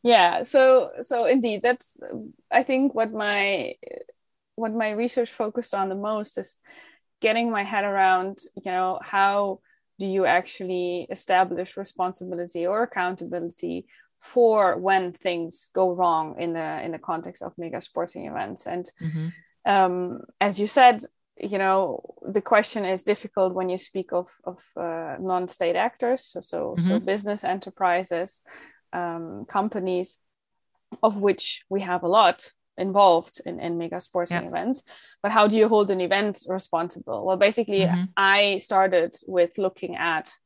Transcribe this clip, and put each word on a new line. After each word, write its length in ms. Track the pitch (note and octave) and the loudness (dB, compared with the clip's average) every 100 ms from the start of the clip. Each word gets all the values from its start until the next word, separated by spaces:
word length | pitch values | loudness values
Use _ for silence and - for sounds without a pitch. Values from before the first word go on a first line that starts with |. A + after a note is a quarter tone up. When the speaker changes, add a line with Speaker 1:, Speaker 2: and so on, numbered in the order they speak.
Speaker 1:
Yeah, 400 | A#3+ A3+ F3 - | 6 6 6 4
so, 480 | - C#4 C4 B3+ - - | 2 4 6 6 4 -8
so 240 | B3 B3 A3+ | -4 0 2
indeed, 360 | C4 A3+ G#3 | 2 2 0
that's, 340 | A#3 B3 - - - - G#3+ _ _ | 0 0 -6 -18 -14 -12 -14 _ _
I 120 | A#3 | 0
think 300 | B3+ C4 C4+ | 2 0 0
what 180 | A3+ A3 | 0 -4
my, 600 | A3 G#3 G#3 G3 F#3+ - - - - - _ _ _ _ - | -2 -2 0 0 -2 -4 -10 -16 -18 -18 _ _ _ _ -8
what 180 | A3+ | -6
my 180 | A3 G#3+ | -2 -4
research 380 | G#3+ A#3 C4 A#3 | -2 -2 -2 -4
focused 420 | - G#3+ A#3+ A#3 | -4 -6 -4 -6
on 160 | G3+ F#3+ | -4 -4
the 60 | F#3+ | -4
most 420 | G#3 G#3+ G#3 - | -4 -6 -6 -12
is 200 | F#3+ - _ - - _ _ _ | -12 -20 _ -20 -20 _ _ _
getting 300 | A3 A3+ A#3 | 0 0 0
my 120 | G#3+ | -2
head 200 | G3 G#3 | -2 -2
around, 560 | G3+ G3 F#3+ F#3 F#3+ F#3+ - - | -2 2 4 4 0 -8 -14 -12
you 160 | F#3+ | -4
know, 280 | F3+ F#3 F#3 | -2 -2 -4
how 560 | - G3 G3 G3+ G3+ G3+ _ _ _ _ | -2 2 2 2 -2 -6 _ _ _ _
do 60 | F#3+ | -4
you 200 | F#3+ F3+ | 0 4
actually 840 | F3 F3+ - F#3 F3+ F3+ F3 - | 2 0 -12 -6 -4 -4 -6 -8
establish 680 | F#3+ - F#3 F#3 F3 F#3 - | -10 0 2 2 -2 -8 -10
responsibility 880 | G3 - F#3 F#3 F#3 F3 F3 E3+ F3 | -14 -6 -6 -6 -10 -8 -8 -4 -2
or 160 | G#3 | -2
accountability 1040 | A#3+ G3 F3+ F#3 F3 F3 E3+ - E3+ F3 - _ _ _ | -2 -2 -4 -4 -8 -8 -8 -8 -8 -8 -12 _ _ _
for 560 | - B3 A#3 G#3+ F#3+ E3+ | -2 4 6 6 4 2
when 340 | F#3 F#3+ F3+ | 2 2 0
things 560 | F3 F#3+ F3 E3+ - - | -4 -4 -2 -6 -10 -8
go 180 | - F#3 | 0 0
wrong 460 | F3 F3+ D#3+ D#3 - | 2 2 2 -2 -6
in 140 | E3+ | -6
the, 280 | E3 D#3 D#3 | -4 -6 -6
in 80 | E3 | -8
the 80 | D#3+ | -8
context 420 | - E3 E3 - | -6 -6 -8 -12
of 120 | F3+ - | -14 -12
mega 240 | E3 - | -10 -10
sporting 440 | - - F3 - - | -8 -6 -6 -8 -10
events. 400 | D3 G2+ - - | -8 -8 -10 -8
And, 220 | F3 F3+ _ | -8 -10 _
Speaker 2:
Mm-hmm. 260 | E3 D#3 E3 - _ _ - | -8 -6 -8 -10 _ _ 2
Speaker 1:
um, 560 | G3 F#3 F3+ F3+ - - _ | 4 4 0 -6 -8 -14 _
as 180 | G3+ G3 | -2 -2
you 80 | G#3 | 0
said, 360 | C#4 B3 A#3+ - _ _ _ | 6 6 6 -6 _ _ _
you 200 | G3+ G3+ | -6 -2
know, 560 | F#3+ F#3+ F3 - - - - | 2 2 0 -6 -12 -16 -4
the 140 | G3 | -4
question 420 | - G#3+ G#3+ A3 | 4 2 4 -4
is 200 | F#3+ F#3+ | -4 -2
difficult 500 | - G#3 - - F#3 | -2 -4 -4 0 0
when 160 | F#3 F#3 | 0 -4
you 80 | F#3 | -4
speak 340 | - G3 F#3 | -6 -8 -4
of, 200 | F3 F3+ _ | -4 -6 _
of, 160 | - F3+ _ - | -14 -14 _ -10
uh, 420 | E3+ E3 D#3+ - | -8 -8 -8 -8
non-state 560 | F#3 F#3 F3+ - F3 F3 | -4 -4 -4 -4 -2 0
actors, 500 | A#3 _ A#3+ C4 - | -2 _ -2 -2 -4
so, 160 | F3 | -14
so, 340 | - E3+ - F3 | -10 -6 -4 -2
so 140 | F3 | 0
Speaker 2:
Mm-hmm. 120 | G3+ F#3 | 0 0
Speaker 1:
business 380 | G3+ G3+ G#3 | -4 -4 -4
enterprises, 1000 | F3+ F#3+ F#3+ _ F#3 F3 F#3+ E3+ F#3+ - _ - - _ _ | -4 -6 -8 _ 0 0 -2 -6 -6 -12 _ -20 -20 _ _
um, 540 | F3+ F3 E3+ E3 G2+ - | -8 -6 -8 -10 -12 -4
companies, 680 | G3+ G#3+ G#3 F#3 F3+ F3+ - _ _ _ _ _ _ _ - | -2 -2 -4 -2 -2 -4 -12 _ _ _ _ _ _ _ 0
of 140 | A3 G3+ | 0 2
which 460 | G3+ F#3+ - - _ | 0 0 -4 -8 _
we 120 | G3 | -6
have 200 | F#3 F3+ | -2 -4
a 40 | F3 | 2
lot 440 | G#3 F#3+ - - _ _ - | 4 4 2 -10 _ _ -6
involved 640 | F#3+ G3 G3 E3+ - - E3 | 0 6 8 6 2 -10 -8
in, 140 | E3 | -8
in 180 | E3+ E3+ | -6 -6
mega 220 | E3 F3 | -6 -8
sporting 420 | - F3+ F3 F3 | -6 -4 -2 -4
Speaker 2:
Yeah. 40 | F3 | -4
Speaker 1:
events. 360 | E3+ G#3+ C4 _ - - _ | -6 -4 -6 _ -20 -20 _
But 100 | G3+ | 0
how 160 | A3 G#3 | 4 6
do 80 | A3 | 6
you 120 | G#3+ | 6
hold 240 | G#3+ G3+ | 4 2
an 100 | F#3 | 0
event 380 | F3+ G3 G#3 F#3 - | 0 0 0 -4 -6
responsible? 800 | F#3+ - E3 F3+ - - - F#3 | -8 -4 -4 -4 -10 -10 -6 -2
Well, 120 | F#3 | 4
basically, 440 | G3+ A3+ G#3 G3 | 4 2 -2 2
Speaker 2:
Mm-hmm. 220 | F#3 F3 F#3 - | 2 0 -2 2
Speaker 1:
I 400 | G3 G3+ G3+ G3 | 4 6 4 0
started 560 | - G3 F#3+ F3+ E3+ - - | 0 2 4 2 0 -6 -2
with 300 | F#3 F3 - | 2 2 2
looking 360 | F#3+ F#3+ F3 F3 | -4 -4 -10 -4
at 360 | E3+ D#3+ - - | -2 -2 -6 -20